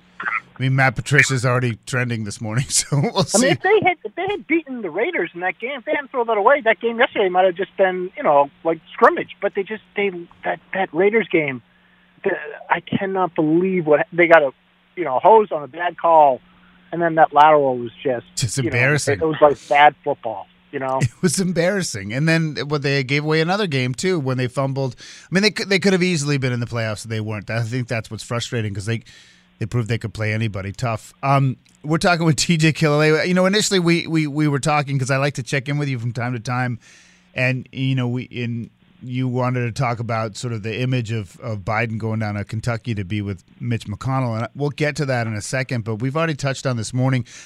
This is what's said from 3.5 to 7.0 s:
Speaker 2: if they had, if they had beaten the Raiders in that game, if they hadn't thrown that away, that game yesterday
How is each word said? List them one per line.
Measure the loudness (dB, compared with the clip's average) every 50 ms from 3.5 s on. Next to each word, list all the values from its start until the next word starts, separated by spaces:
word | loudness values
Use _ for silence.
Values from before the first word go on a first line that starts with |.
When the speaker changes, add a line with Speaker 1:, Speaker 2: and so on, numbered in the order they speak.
| 2
Speaker 2:
if | 0 2
they | 2 2 4 4
had, | 2 0 -2 -6
if | -12 -8
they | -6 -4 -4
had | -4 -6 -4
beaten | -2 -2 -2 -2 -4 -8 -8
the | -8 -6
Raiders | -4 -4 -4 -2 -2 -4 -6 -6 -6
in | -6
that | -6 -6 -6 -6
game, | -8 -8 -8 -8
if | -4
they | -4 -4
hadn't | -4 -4 -6 -4
thrown | -4 -2 0
that | 0 2
away, | 4 4 4 4 4
that | 0 0 0
game | -2 -4 0
yesterday | 0